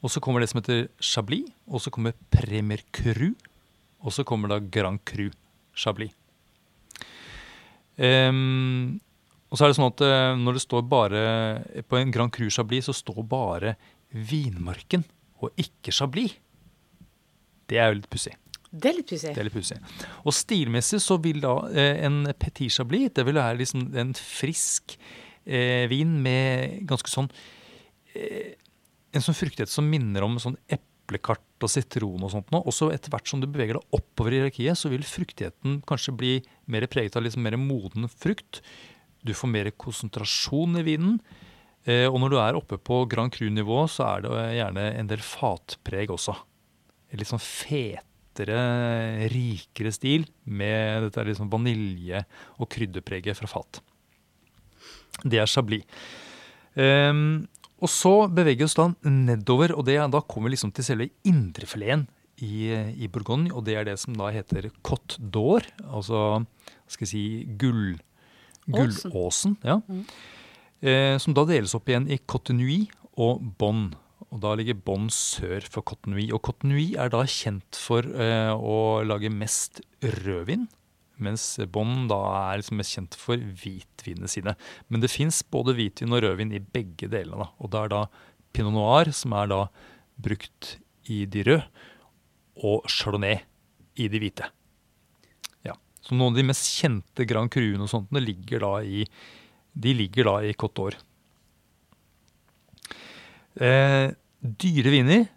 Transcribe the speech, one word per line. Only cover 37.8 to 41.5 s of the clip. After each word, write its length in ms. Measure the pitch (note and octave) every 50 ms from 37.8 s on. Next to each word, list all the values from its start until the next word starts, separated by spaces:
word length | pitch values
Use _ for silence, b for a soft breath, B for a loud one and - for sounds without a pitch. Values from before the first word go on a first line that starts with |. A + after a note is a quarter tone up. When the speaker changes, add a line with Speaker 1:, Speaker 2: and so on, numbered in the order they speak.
| G2 F#2+ - A2 A#2 A#2+
Speaker 1:
frukt. 540 | - _ - D#3+ G#3+ - - _ - - B B B B B B B B B B B _ _
Du 80 | A#2 G#2
får 140 | - - B2+
mer 200 | A#2 G#2+ G2+ G#2
konsentrasjon 1080 | - _ - - A2 - - A2 - - G#2+ G2+ - - - - - C#3+ D#3+ E3+ E3+ F3
i 60 | E3
vinen. 320 | D#3+ D#3 D3+ E3 F#3+ A3+ A3+ b b b b b b